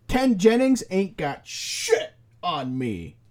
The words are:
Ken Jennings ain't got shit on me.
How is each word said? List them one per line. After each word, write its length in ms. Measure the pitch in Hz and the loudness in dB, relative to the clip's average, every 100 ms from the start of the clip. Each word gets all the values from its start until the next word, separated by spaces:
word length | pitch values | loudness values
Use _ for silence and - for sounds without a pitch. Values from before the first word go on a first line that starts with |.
| - | -2
Ken 300 | 254 262 196 | 0 2 4
Jennings 460 | 220 240 262 254 - | 4 6 4 2 0
ain't 280 | 190 196 - | -2 -2 -4
got 280 | 147 131 - | -6 -6 -12
shit 680 | - - - - 440 - - _ _ | -12 -10 -8 0 0 0 -12 _ _
on 360 | 180 156 127 127 | -6 -4 -4 -4
me. 380 | 127 90 82 - _ | -4 -6 -10 -16 _